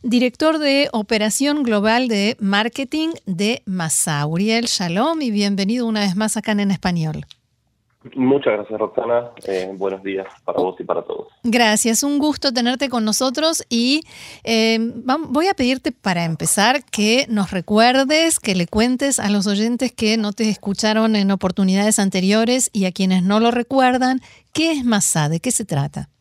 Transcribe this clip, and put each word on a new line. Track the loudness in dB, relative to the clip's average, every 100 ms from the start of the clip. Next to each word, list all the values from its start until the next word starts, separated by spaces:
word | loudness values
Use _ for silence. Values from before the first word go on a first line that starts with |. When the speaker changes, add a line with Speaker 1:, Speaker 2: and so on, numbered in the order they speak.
Speaker 1:
director | 2 2 2 2 0 2
de | 2 2 2
Operación | -2 0 0 0 0 0 0
Global | 0 2 2 2 0
de | 0 0 -2
Marketing | 0 0 0 -4 -6 -2 -4 -6 -8
de | -4 -2 -4 -6
Masá. | -6 -2 -2 -2 -2 -2
Uriel, | -2 0 0 -2
shalom | -4 -2 0 0 -2
y | -2
bienvenido | 0 0 0 -2 -2 -2
una | 0
vez | -2 0
más | -2 -2
a |
Kan | -2 0
en | 0
español. | 0 0 0 -2 -6 -12 -20 _ _ _ _ _ _ -14
Speaker 2:
Muchas | -2 2 2 2
gracias, | -2 -4 -4
Roxana. | -2 -2 0 -2 -2 -12 -6
Eh, | -4 -4
buenos | -4 -4 -4
días | -6 -6 -8 -10 -6
para | -2
vos | -2 -4
y |
para | -4 -4
todos. | -4 -12 -12 _
Speaker 1:
Gracias, | -2 2 4 4 2 0
un | 0 0
gusto | 0 0 -2
tenerte | 0 -2 -2 -2
con | -2
nosotros | -2 0 0 0 -2 -2 -2
y, | -2 0 0 -4 -20 -20 -12
eh, | -2 0 2 0
vam-, | -2 -6 -4 -4 -2
voy | 0 0
a | 0
pedirte | 0 0 -4
para | -6 -4 -2
empezar | -2 -2 -2 4 4 4 -2
que | -2 2 2 2
nos | -2 -2
recuerdes, | -4 0 4 6 4 2 2 2 0
que | -2
le | -2 0
cuentes | 0 0 0 0 0
a | 0
los | 0 0
oyentes | 0 -2 -2 -4
que | -2 0 0
no | -2
te | -2 -2
escucharon | -2 -4 -2 0 2 2 2
en | 2
oportunidades | 2 0 2 2 4 2 2
anteriores | 2 2 2 2 2 0 0
y | -2 -2
a |
quienes | 0 2 2
no | 2 2
lo | 2
recuerdan, | 2 0 2 4 2 0 -2 -6 -20 _
¿qué | -2 0
es | 0 0
Masá? | 0 2 0 0
¿De | 0
qué | -2
se | -4 -2
trata? | -2 -2 -6 -14 _